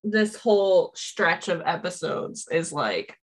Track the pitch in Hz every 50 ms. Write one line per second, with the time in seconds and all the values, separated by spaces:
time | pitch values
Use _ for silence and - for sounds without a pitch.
0 | - 208 208 220 214 214 214 - - 233 208 202 196 190 185 180 - - - -
1 | - - - - 196 165 269 - - - 180 165 156 156 175 - - 180 175 -
2 | 165 156 - - - - - - - - - 165 165 165 151 147 127 107 95 85
3 | 80 - - - _ _ _ _